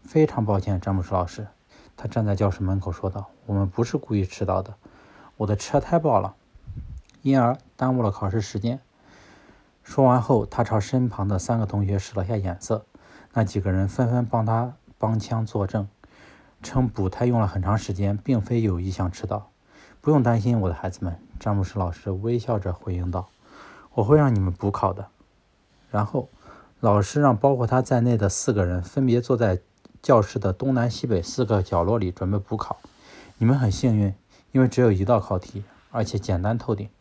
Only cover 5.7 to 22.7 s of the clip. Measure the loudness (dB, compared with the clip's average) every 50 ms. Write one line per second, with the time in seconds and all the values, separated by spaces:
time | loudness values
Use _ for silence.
5.7 | 0 0 0 2 0 2 2 4 2 2 0 -2 -10 _ _ _ _ -20 -18 -16
6.7 | -14 -14 -14 -14 -14 -16 _ -20 _ _ 0 2 4 4 4 2 0 -2 _ -20
7.7 | _ -4 -2 0 0 0 0 0 -2 -2 -4 -2 -2 -2 -4 -4 -6 -4 -4 -4
8.7 | -4 -6 _ _ _ _ _ -20 -20 -20 -20 -20 -20 -20 -20 -20 -20 _ _ _
9.7 | _ _ _ -6 2 4 6 6 6 4 2 2 2 2 2 -2 -2 -4 -2 0
10.7 | 0 -2 -2 0 -2 0 0 -2 -2 -4 -2 -2 -2 -2 -2 -2 -2 -2 -2 -2
11.7 | -2 -2 0 0 0 -2 -4 -4 -6 -4 -4 -2 -2 -2 -2 -4 -6 -8 -4 -4
12.7 | -4 -4 -4 _ _ -20 -20 -20 -20 -20 -20 _ 0 0 0 0 -2 -2 -2 0
13.7 | 0 0 0 0 0 0 0 2 2 0 0 0 0 0 0 0 0 0 -2 -4
14.7 | -8 _ _ -20 -8 _ -2 0 0 -2 -2 -4 -4 -4 -4 -4 -2 -4 -4 -2
15.7 | -2 -4 -4 -6 _ _ -20 _ _ -20 -20 -20 -20 -20 _ _ _ _ -16 -4
16.7 | 0 0 0 0 0 -2 -2 -2 -2 0 0 2 2 2 2 0 0 -2 0 0
17.7 | 0 0 -2 -4 -4 -2 -2 -2 -2 -2 -2 0 0 0 0 0 0 0 2 0
18.7 | 0 -2 -4 -6 -4 -4 -4 -4 -4 -8 -6 -6 -6 -6 -8 -12 _ _ _ _
19.7 | _ -20 -20 -20 -20 _ 0 2 4 4 4 4 2 2 2 2 2 2 2 0
20.7 | -2 -2 -6 -8 -6 -6 -6 -6 -6 -8 -14 -18 -18 -6 -4 -2 0 0 -2 -2
21.7 | -2 -4 -4 -4 -4 -6 -8 -6 -6 -4 -2 -2 -2 -2 0 -2 -2 -2 -2 -4